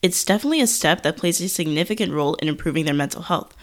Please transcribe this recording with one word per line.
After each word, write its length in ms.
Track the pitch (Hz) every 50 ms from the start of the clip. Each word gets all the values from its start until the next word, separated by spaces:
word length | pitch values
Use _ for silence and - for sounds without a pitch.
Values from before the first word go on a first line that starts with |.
it's 220 | - 180 180 - -
definitely 380 | - 190 208 - 285 320 320
a 60 | 254 226
step 340 | - - - 156 170 -
that 160 | - 147 - -
plays 240 | - 175 170 -
a 80 | 175 185
significant 640 | - - 170 156 151 151 175 - 214 220 208 185 -
role 220 | 151 147 143 -
in 120 | - - 156
improving 380 | 147 143 - 165 143 160 156
their 80 | 151 143
mental 300 | 143 143 139 - - 170
health, 300 | - 180 - - - - -